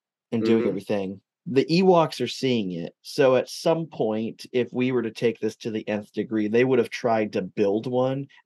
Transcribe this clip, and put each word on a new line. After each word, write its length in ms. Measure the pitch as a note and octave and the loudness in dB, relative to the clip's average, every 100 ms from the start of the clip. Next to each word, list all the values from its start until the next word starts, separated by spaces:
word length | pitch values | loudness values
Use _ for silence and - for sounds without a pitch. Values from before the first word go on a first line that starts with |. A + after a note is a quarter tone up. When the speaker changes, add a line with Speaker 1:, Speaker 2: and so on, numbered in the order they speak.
| _ _ _ | _ _ _
Speaker 1:
and 120 | A#2 A2 | -2 2
doing 220 | A2+ A2 | 4 2
Speaker 2:
Mm-hmm. 20 | |
Speaker 1:
everything, 520 | F#2+ - G#2 F#2+ G2 _ _ - | -2 -4 -4 -4 -8 _ _ 0
the 200 | B2+ C3+ | 0 2
Ewoks 560 | E3+ F#3+ F3 D#3 - | 4 6 6 4 0
are 40 | A#2+ | -6
seeing 440 | - C3 A#2+ F#2+ | -2 0 0 -2
it. 220 | F2 E2+ - | -6 -8 -12
So 320 | - - C3+ B2+ | -12 2 4 4
at 120 | A#2 | 0
some 380 | - E3+ E3 E3 | -4 -2 -2 -4
point, 580 | - A#2 A2 A2 - - | -4 -4 -2 -6 -10 -6
if 200 | B2+ A#2+ | -4 -2
we 180 | A#2+ B2+ | -2 -2
were 120 | B2+ | -2
to 80 | A2 | -4
take 280 | - A#2+ A2+ | -2 -2 -2
this 160 | G#2+ - | -6 -6
to 140 | A#2+ | -8
the 160 | A2 G#2 | -6 -4
nth 260 | G#2 G#2 | -6 -6
degree, 340 | - G#2 A2 G#2 | -8 -4 -2 2
they 160 | A#2 C3 | 2 4
would 140 | B2+ | 2
have 100 | G#2+ | 0
tried 420 | - B2 A2+ G#2+ | -2 -2 0 0
to 80 | G#2 | -4
build 440 | F#2 - G2+ G#2 C3 | -6 0 0 0 -2
one 400 | B2 C3 C3+ C#3 _ | -2 0 -2 -8 _